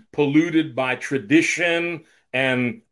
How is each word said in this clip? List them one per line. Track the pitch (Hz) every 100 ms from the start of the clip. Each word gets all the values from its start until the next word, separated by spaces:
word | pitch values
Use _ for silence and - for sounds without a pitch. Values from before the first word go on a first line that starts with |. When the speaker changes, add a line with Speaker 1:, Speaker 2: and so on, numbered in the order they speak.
Speaker 1:
<laughs> | -
Speaker 2:
polluted | - 147 151 170 160 147
by | 123 127 123
tradition | - 135 104 156 160 160 170 170 170 165 - _ _
and | 127 131 127 123 113 _